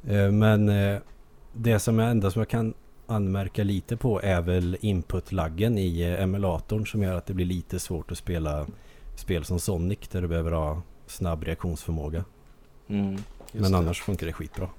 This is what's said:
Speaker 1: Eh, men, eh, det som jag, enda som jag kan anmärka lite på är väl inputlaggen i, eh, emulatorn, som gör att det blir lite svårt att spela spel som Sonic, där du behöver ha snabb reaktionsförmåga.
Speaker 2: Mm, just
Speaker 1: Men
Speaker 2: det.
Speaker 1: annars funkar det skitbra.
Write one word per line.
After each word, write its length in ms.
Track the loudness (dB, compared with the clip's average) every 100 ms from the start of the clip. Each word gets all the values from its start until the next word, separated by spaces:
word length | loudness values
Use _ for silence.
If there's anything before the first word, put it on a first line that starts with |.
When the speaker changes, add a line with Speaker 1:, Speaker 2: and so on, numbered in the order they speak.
| 2
Speaker 1:
Eh, 220 | 4 6
men, 360 | 6 6 6 6
eh, 300 | 4 2 0 -6 -20 -20 -20 -16
det 260 | -2 2 2
som 200 | 4 4
jag, 120 | 4
enda 200 | 4 2
som 100 | 0
jag 80 | 0
kan 260 | 0 -2 -6 -18 -20 -4
anmärka 580 | -2 0 0 -2 0
lite 320 | 0 0 -2 -2
på 240 | 0 0
är 180 | 2 2
väl 360 | 4 2 2 0
inputlaggen 960 | 0 0 0 -4 -2 -2 -2 0 2 2
i, 220 | 2 0
eh, 200 | 0 0
emulatorn, 640 | 0 0 0 -2 -2 -4 -2
som 160 | 0
gör 120 | 0
att 120 | -2 -4
det 80 |
blir 120 | -2 0
lite 320 | -2 -4 -8
svårt 340 | -4 -6 -6
att 60 | -8
spela 480 | -4 -2 -2 -2 -6 -10 -20 -18 -16 -14
spel 280 | -2 -2
som 140 | 0 -2
Sonic, 380 | 0 0 0 -2 -4
där 120 | -4
du 60 | -2
behöver 240 | 0 0
ha 300 | 0 0 -4 -8 -18 -18
snabb 380 | -6 -2 -2
reaktionsförmåga. 800 | -4 -4 -4 -4 -4 -4 -4 -6 -6 -14 -20 -20 -20 -20 -4
Speaker 2:
Mm, 240 | -2 0
just 140 | -4 -10 -16 -12
Speaker 1:
Men 200 | 0 4
Speaker 2:
det. 60 | 4
Speaker 1:
annars 240 | 2 0
funkar 240 | -4 -4 -4
det 60 |
skitbra. 360 | -8 -10 -8 -8